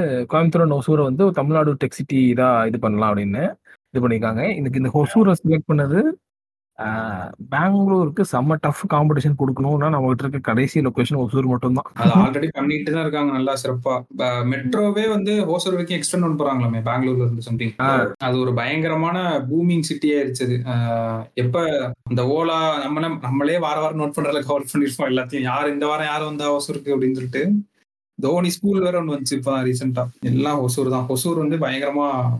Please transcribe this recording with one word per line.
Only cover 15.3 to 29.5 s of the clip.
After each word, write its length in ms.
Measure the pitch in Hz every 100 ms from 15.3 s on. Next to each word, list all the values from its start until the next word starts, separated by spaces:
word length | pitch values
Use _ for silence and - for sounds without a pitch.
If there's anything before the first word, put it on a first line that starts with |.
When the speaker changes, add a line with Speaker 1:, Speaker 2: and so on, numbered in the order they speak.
| 208 170 175
Speaker 2:
ஒசூர் 180 | 190
வரைக்கும் 240 | 180 170 170
எக்ஸ்டெண்ட் 380 | - 180 170 147
பண்ண 60 |
போறாங்களாமே, 400 | 143 131 117 113
பெங்களூர்ல 340 | 117 127 127 127
இருந்து 260 | 120 117 117
something. 240 | 113 113 -
Speaker 1:
ஆ. 320 | 135 131 117 -
Speaker 2:
அது 220 | 131 127
ஒரு 160 | 127
பயங்கரமான 840 | 120 120 160 160 156 165 180 180 143
பூமிங் 420 | 123 156 175 170
சிட்டி 320 | 156 147 151
ஆயிருச்சு 300 | 147 131 123
அது. 200 | 123 123 123
அ, 640 | 120 117 117 113 113 113
எப்ப 560 | - 127 170 165 147 123 120
அந்த 180 | - 123
ஓலா, 600 | 123 151 165 165 160 147
நம்ம 180 | 135 156
நம்-, 200 | 165 147
நம்மளே 380 | 127 135 143 175
வார 220 | 156 156
வாரம் 200 | 156 156
நோட் 180 | 151 156
பண்றதுல 260 | 147 147
கவர் 180 | 131 143
பண்ணிருப்போம் 400 | 139 147 143 131
எல்லாத்தையும். 380 | 139 127 123 139
யார் 320 | 127 135 147
இந்த 140 | 143 151
வாரம் 200 | 151 151
யார் 160 | 151
வந்தா 320 | 151 147 147 143
ஒசூருக்கு 320 | 147 143 143
அப்படின்னு 240 | 135 131
சொல்லிட்டு. 400 | 127 127 131 170 208 - _ _ _ _ -
தோனி 300 | 135 175 180
ஸ்கூல் 300 | 175 202 196
வேற 220 | 180 180
ஒண்ணு 40 | 160
வந்துச்சு 260 | 139 127
இப்ப 320 | 135 127